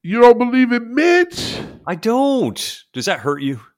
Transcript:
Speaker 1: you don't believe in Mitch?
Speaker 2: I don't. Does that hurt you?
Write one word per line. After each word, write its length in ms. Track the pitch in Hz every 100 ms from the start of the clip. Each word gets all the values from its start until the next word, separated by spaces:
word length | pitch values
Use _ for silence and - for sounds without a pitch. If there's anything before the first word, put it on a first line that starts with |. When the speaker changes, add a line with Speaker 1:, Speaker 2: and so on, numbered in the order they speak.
Speaker 1:
you 180 | 170 226
don't 160 | 240 233
believe 340 | 247 254 254
in 220 | 240 233
Mitch? 640 | 262 339 349 349 - - - - - -
Speaker 2:
I 80 |
don't. 880 | 175 220 247 277 269 139 - - - _
Does 140 | 127 120
that 140 | 175
hurt 200 | 143 143
you? 180 | 139 127 -